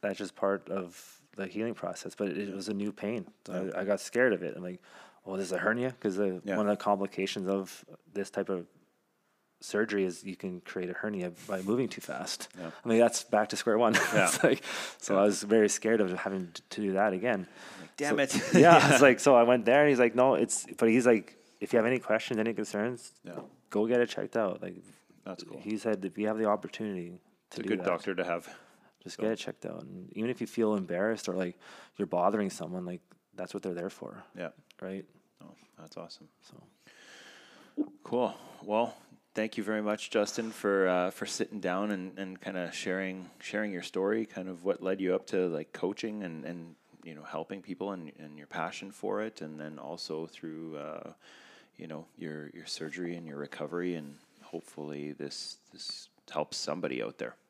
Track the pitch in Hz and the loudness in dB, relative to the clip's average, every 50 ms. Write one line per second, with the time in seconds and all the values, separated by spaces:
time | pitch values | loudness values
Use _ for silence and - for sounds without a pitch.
0 | - 101 98 - 104 92 - - - 98 98 95 - - 85 98 92 87 87 - | -2 -4 -4 -4 -6 -10 -6 -2 0 0 0 -2 -4 -6 -6 -6 -6 -8 -12 -18
1 | - - - - _ _ - 98 98 92 90 104 110 117 107 - - 95 90 - | -20 -20 -20 -20 _ _ -10 -10 -10 -8 -6 -4 -4 -4 -6 -6 -8 -8 -8 -8
2 | - 92 - - 104 98 76 80 104 101 92 98 95 101 104 98 101 104 101 - | -10 -12 -6 -4 -4 -2 -2 -4 -6 -6 -6 -8 -6 -6 -4 -4 -4 -4 -6 -6
3 | - 104 117 117 90 - _ _ _ - 92 90 92 95 - - 98 98 101 98 | -6 -4 -4 -6 -8 -10 _ _ _ -8 -6 -6 -6 -4 -4 -4 -2 0 0 -2
4 | - - - 117 127 127 104 87 87 80 58 85 90 90 90 90 _ - - - | -2 -4 0 2 4 4 4 2 -2 -6 -8 -8 -8 -10 -10 -12 _ -20 -20 -20
5 | - - - _ _ 95 95 95 98 - 92 87 90 104 110 120 123 131 123 - | -20 -20 -20 _ _ -8 -6 -6 -4 -4 -4 -2 0 0 0 2 0 -2 -4 -2
6 | - 110 92 95 104 98 92 90 - 101 95 92 104 101 104 101 - 107 104 98 | -2 -2 0 2 0 0 0 -4 -4 -2 0 0 2 2 0 0 2 2 2 2
7 | 98 98 - - 98 95 - 107 95 92 98 98 95 90 - - - - 87 - | 2 -4 -4 -4 -4 -4 -4 -4 -2 0 -2 -2 -2 -6 -12 -18 -18 -20 -20 -20
8 | _ - - 101 98 - - - 98 - 98 90 87 - _ _ _ _ _ _ | _ -12 -8 -8 -8 -4 -4 -4 -2 -2 -4 -6 -6 -10 _ _ _ _ _ _
9 | _ _ _ _ _ _ _ _ _ _ _ _ - - - 101 110 - 101 101 | _ _ _ _ _ _ _ _ _ _ _ _ -14 -4 0 0 0 2 2 0
10 | 95 92 87 - - 95 92 - - 95 90 87 - - - 95 90 87 90 - | 0 0 -2 -6 -10 -12 -12 -8 -8 -8 -8 -8 -12 -8 -8 -6 -6 -6 -6 -6
11 | - 110 104 95 90 90 87 - - - 101 95 95 98 110 123 131 113 - - | -6 -6 -4 -4 -6 -6 -8 -12 -8 -6 -6 -6 0 0 2 2 2 -2 -4 -8
12 | - - - 62 - - - - - - - 92 87 82 - - - 117 113 113 | -10 -10 -8 -8 -6 -8 -8 -8 -10 -14 -12 -12 -12 -12 -12 -10 -2 2 6 6
13 | 117 117 - - - - - 107 107 - - 101 - 123 110 110 120 113 101 98 | 6 6 4 0 -4 2 2 2 2 2 -2 -2 0 2 4 4 4 4 4 4
14 | - - - 107 98 85 - - - 131 120 - - - - - - - - - | 2 4 4 4 4 4 2 4 4 4 4 4 -2 -10 -8 -8 -8 -10 -12 -12
15 | - - 101 95 101 104 101 - - 101 107 113 107 101 - - - 110 113 110 | -4 0 4 6 6 6 4 2 2 4 6 6 6 6 4 0 2 2 4 4
16 | 104 92 90 87 - 98 98 95 92 87 - - - _ - - 107 98 95 95 | 4 2 0 -2 -4 -4 -4 -4 -6 -6 -10 -16 -14 _ -6 -2 -2 0 2 4
17 | 104 107 95 92 92 123 117 98 90 85 - - - - - - - - - - | 4 4 2 2 0 0 0 0 -2 -8 -14 -20 -18 -18 -16 -16 -18 -18 -8 -4
18 | 143 147 147 147 139 135 - - - - - - - 175 170 156 135 143 147 127 | -2 0 2 2 2 2 0 -2 -2 6 8 10 12 12 12 12 12 10 10 10
19 | 139 139 123 117 - 147 135 120 117 117 127 123 107 107 123 143 147 147 139 120 | 12 10 10 10 8 8 10 10 10 10 6 6 6 6 8 8 8 8 8 8
20 | 123 120 110 120 123 135 123 76 101 - - - - - - - 120 113 113 127 | 6 6 6 6 6 6 6 4 2 2 0 -4 -6 -8 -2 2 4 6 6 6
21 | 120 127 117 107 92 - - - - _ _ _ 104 - - 120 110 117 131 127 | 6 6 6 6 2 -4 -18 -20 -20 _ _ _ -6 0 2 2 4 4 0 0
22 | 95 - 107 110 - - 127 107 110 117 113 95 107 - - 104 104 120 127 120 | 0 0 0 0 0 -2 -2 -2 -2 -2 -2 -4 -6 -4 -4 -4 -2 -2 -4 -8
23 | - - _ _ _ - 85 - - - - _ _ _ - 104 107 113 123 123 | -12 -20 _ _ _ -14 -14 -14 -14 -16 -20 _ _ _ 0 0 2 2 4 2
24 | 120 113 - - 104 - - 113 110 98 90 - 98 95 90 90 90 - - _ | 2 2 0 -6 -6 -4 -2 -2 0 0 -2 -4 -8 -10 -12 -12 -16 -20 -20 _
25 | _ _ _ _ _ 101 92 87 90 85 95 - - 104 110 104 - 117 107 98 | _ _ _ _ _ -14 -12 -12 -12 -14 -14 -12 -6 -6 -6 -2 0 -2 -2 -2
26 | 92 98 85 - 104 107 110 110 110 107 104 104 - 95 - - 113 104 98 90 | -2 -8 -6 -4 -2 -2 0 0 2 2 2 0 -2 -8 -10 -8 -6 -6 -6 -6
27 | 85 87 90 90 _ _ _ _ _ _ - - - 92 - 95 90 95 90 85 | -8 -8 -12 -16 _ _ _ _ _ _ -10 -8 -4 -2 -2 0 0 0 -2 -2
28 | - 101 95 87 90 87 87 85 82 - - - - - _ _ _ - _ _ | -2 -4 -2 -2 -2 -2 -2 -4 -4 -10 -20 -20 -20 -20 _ _ _ -20 _ _
29 | _ - - - 104 110 110 101 - - - _ - - 82 85 - - 92 92 | _ -16 -8 -2 -2 -2 -2 -2 -4 -10 -10 _ -10 -10 -10 -10 -12 -12 -14 -14
30 | 92 - - - 110 120 127 113 117 107 - - 113 107 107 101 95 87 87 87 | -14 -12 -8 -6 -4 -4 -2 -4 -6 -6 0 0 2 2 2 0 0 -2 -2 0
31 | 98 110 113 104 - - 92 92 92 87 90 _ - - - - - - _ - | 0 0 0 -2 -4 -4 -2 -2 -2 -4 -4 _ -18 -20 -20 -20 -20 -20 _ -6
32 | 104 - - 87 87 95 104 107 104 95 - - 82 82 90 92 90 90 90 87 | -4 0 2 2 4 4 4 2 0 -2 -4 -6 -8 -8 -8 -8 -8 -8 -10 -12
33 | _ _ - _ _ _ _ 101 98 87 - 101 - 98 87 87 87 95 - - | _ _ -20 _ _ _ _ -12 -12 -8 -8 -8 -6 -6 -6 -4 -6 -6 -8 -10
34 | - - - - - - _ 90 90 78 - - _ _ - _ - 92 95 98 | -14 -14 -14 -16 -18 -20 _ -10 -10 -10 -12 -14 _ _ -20 _ -12 -10 -10 -10
35 | - _ _ _ _ _ _ _ - 73 78 _ _ _ _ - 82 78 - - | -12 _ _ _ _ _ _ _ -20 -20 -20 _ _ _ _ -20 -20 -18 -16 -16
36 | 85 80 - - - 76 _ _ _ - - - - _ _ _ _ - - - | -16 -16 -16 -20 -20 -20 _ _ _ -20 -20 -20 -20 _ _ _ _ -20 -20 -20
37 | - - - - - - - - - - - - - - _ - 302 - - - | -20 -20 -20 -20 -20 -20 -20 -20 -20 -20 -20 -20 -20 -16 _ -6 -6 -6 -8 -18
38 | _ - - 123 123 101 - - - - - - - 101 104 110 117 117 - - | _ -4 0 0 0 0 -2 -6 -16 -20 -20 -16 -6 0 2 2 2 0 -2 -12
39 | - _ - _ _ _ _ - 107 110 - - 104 101 110 107 107 104 107 104 | -20 _ -20 _ _ _ _ -4 -4 -4 -4 -6 -4 -2 -2 -2 0 -2 -2 -2
40 | - - - 117 104 101 - - 117 113 110 - - 101 98 98 95 92 90 90 | -4 -2 2 2 2 2 0 -6 -6 -6 -8 -2 0 2 4 4 4 4 4 4
41 | 90 92 95 - 101 101 - - 110 - - 104 92 92 90 95 104 104 104 95 | 2 0 -2 -6 -8 -8 -4 -6 -6 -6 -6 -4 -4 -2 -2 0 -2 -2 -2 -4
42 | 92 95 90 92 98 92 92 92 - - 98 92 87 82 - - - 98 92 95 | -6 -10 -8 -10 -10 -10 -10 -10 -10 -8 -6 -4 -6 -6 -6 -8 -4 -4 -2 -2
43 | 95 95 92 92 92 92 - _ - - - 104 107 104 98 87 87 - - 95 | -2 -4 -6 -8 -12 -16 -18 _ -14 -6 -4 -4 -4 -4 -4 -6 -10 -6 -4 -2
44 | 95 98 110 113 113 - - 98 92 92 92 85 85 98 - - - 95 95 98 | 0 0 0 0 -2 -4 -8 -10 -10 -10 -10 -6 -2 -2 -2 0 0 -4 -2 0
45 | 95 90 92 - - - - 98 92 87 82 76 71 - _ - - 90 104 - | 0 0 0 0 0 -2 -2 0 0 0 0 -4 -6 -8 _ -4 -4 -4 -4 -4
46 | - 113 107 107 101 87 80 80 69 76 87 87 82 82 78 _ _ _ _ - | -8 -8 -8 -8 -8 -8 -10 -10 -10 -10 -10 -10 -12 -16 -18 _ _ _ _ -20
47 | 80 82 80 76 76 - - 78 80 _ 98 98 - - 95 87 95 101 98 92 | -18 -18 -16 -16 -16 -10 -8 -8 -8 _ -10 -14 -10 -12 -8 -6 -6 -6 -6 -8
48 | 82 76 - - 78 76 73 76 73 _ - 85 80 87 - - - 98 104 - | -10 -14 -16 -16 -18 -18 -16 -18 -18 _ -8 -6 -6 -6 -6 -8 -14 -14 -14 -10
49 | - 101 101 101 110 110 110 - 82 78 78 76 76 76 76 73 65 69 85 85 | -6 -4 -4 -2 -4 -6 -8 -10 -12 -12 -10 -10 -12 -12 -12 -12 -12 -12 -10 -10
50 | - - 80 78 80 80 - - - 80 78 80 82 80 78 73 73 76 78 - | -8 -8 -6 -8 -8 -8 -12 -12 -12 -10 -10 -10 -10 -10 -10 -10 -10 -8 -10 -10
51 | - - - _ _ - - - - - - - - _ _ _ - 82 78 76 | -12 -14 -18 _ _ -20 -20 -20 -20 -20 -20 -20 -20 _ _ _ -14 -12 -12 -12
52 | 80 _ _ - 82 78 76 76 76 73 - 85 78 - - - 78 78 71 90 | -14 _ _ -12 -10 -10 -10 -10 -12 -12 -16 -16 -14 -12 -10 -10 -10 -10 -8 -6
53 | 90 85 87 85 85 80 73 71 73 71 - - 76 73 82 87 87 90 87 82 | -6 -6 -6 -8 -10 -10 -10 -10 -10 -10 -8 -10 -8 -6 -4 -4 -2 -2 -4 -4
54 | 76 71 71 - _ _ _ _ - - - 85 - - - - 76 73 73 71 | -8 -12 -16 -20 _ _ _ _ -20 -12 -12 -12 -12 -12 -14 -12 -10 -10 -8 -8
55 | 73 73 73 71 71 71 - - - - - - _ _ - - - - - - | -8 -10 -10 -10 -10 -10 -10 -10 -12 -12 -14 -16 _ _ -20 -16 -12 -12 -12 -12
56 | - - _ _ _ - - 80 73 - - - - - 76 90 85 71 64 62 | -14 -20 _ _ _ -8 -4 -4 -4 -4 -4 -8 -4 -4 -4 -4 -4 -4 -2 -2
57 | 55 52 - - - 60 - _ _ | -4 -6 -6 -8 -10 -10 -10 _ _